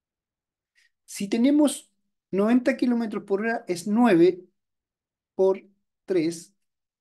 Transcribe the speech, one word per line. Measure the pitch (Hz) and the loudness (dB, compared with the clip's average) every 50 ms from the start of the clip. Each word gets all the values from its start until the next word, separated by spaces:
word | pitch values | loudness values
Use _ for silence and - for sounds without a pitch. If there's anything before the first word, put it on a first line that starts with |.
| _ _ _ _ _ _ _ _ _ _ _ _ _ _ _ _ _ _ _ _ _ | _ _ _ _ _ _ _ _ _ _ _ _ _ _ _ _ _ _ _ _ _
Si | - - - 208 196 | -18 -12 -10 -8 -4
tenemos | 226 226 233 277 294 294 302 269 - - - _ _ _ _ _ _ _ _ - | -2 0 2 2 4 4 2 2 0 -4 -14 _ _ _ _ _ _ _ _ -6
noventa | - 190 202 220 240 254 247 269 269 | -4 -2 0 2 2 2 2 0 -2
kilómetros | - - 247 240 233 233 220 214 202 - | 0 0 -2 -2 -2 -4 -6 -8 -8 -6
por | - 196 196 | -4 -6 -4
hora, | 214 226 233 233 - | -4 -4 -6 -6 -6
es | - 180 175 - | -8 -8 -8 -4
nueve | 214 208 226 247 240 190 165 170 185 175 - - _ _ _ _ _ _ _ _ _ _ _ _ _ _ _ _ _ _ | -4 0 2 2 4 4 6 4 4 2 0 -8 _ _ _ _ _ _ _ _ _ _ _ _ _ _ _ _ _ _
por | - 95 - 190 - - _ _ _ _ _ _ _ _ | -2 0 0 0 -2 -8 _ _ _ _ _ _ _ _
tres, | - 196 180 156 165 170 - - _ _ _ _ _ _ _ _ _ _ _ | -6 -4 -2 -2 -4 -6 -10 -16 _ _ _ _ _ _ _ _ _ _ _